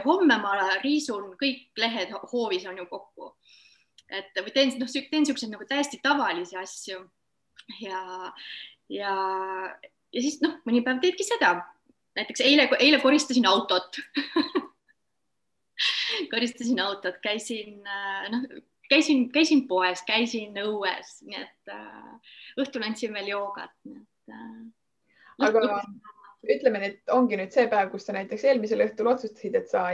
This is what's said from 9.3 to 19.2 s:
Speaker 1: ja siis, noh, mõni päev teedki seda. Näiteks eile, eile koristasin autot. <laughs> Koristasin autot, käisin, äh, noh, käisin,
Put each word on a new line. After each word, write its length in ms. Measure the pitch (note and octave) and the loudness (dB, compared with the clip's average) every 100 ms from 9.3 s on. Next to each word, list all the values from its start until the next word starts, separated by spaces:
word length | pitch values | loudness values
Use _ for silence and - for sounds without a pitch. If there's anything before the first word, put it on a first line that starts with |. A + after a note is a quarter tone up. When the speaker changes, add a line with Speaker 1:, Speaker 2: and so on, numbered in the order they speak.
| F#3+ F#3+ F#3 F#3 | -2 -4 -6 -8
Speaker 1:
ja 480 | - - _ _ A#3+ | -12 -20 _ _ -4
siis, 160 | C4+ D4+ | -2 0
noh, 160 | D#4+ - | 0 0
mõni 160 | - A#3+ B3 | 2 2 4
päev 160 | B3+ | 2
teedki 240 | F4+ F4+ G4+ | 2 0 0
seda. 320 | A#4 G3+ F3 - - _ _ _ - | 2 4 4 -2 -18 _ _ _ -8
Näiteks 260 | G#3 - | -6 2
eile, 260 | B3+ D4 C4 - | 6 6 6 6
eile 240 | C#4 C#4+ | 6 6
koristasin 440 | C4 D4 - B3 G3+ | 6 4 4 4 6
autot. 520 | G3 - F#3 - - | 4 4 0 -2 -10
<laughs> 680 | - - - E4 - E4+ - _ _ _ _ _ _ _ _ _ _ - - - - A4 E4+ | -8 -6 -2 0 0 -2 -6 _ _ _ _ _ _ _ _ _ _ -4 -2 -2 -4 -4 -4
Koristasin 480 | A3 A#3 - A#3+ A3 | -2 -2 -2 -2 0
autot, 380 | G3 G3 F3+ F3+ | 0 -4 -6 -6
käisin, 540 | G#3+ G#3+ - A3+ G#3 G3+ G3+ | -4 -4 -4 -8 -10 -14 -10
äh, 380 | G3 G3 G3 G3 | -8 -6 -6 -6
noh, 140 | A#3 C4 - - _ - | -6 -6 -10 -20 _ 2
käisin, 380 | C#4+ D4+ C#4 | 4 6 4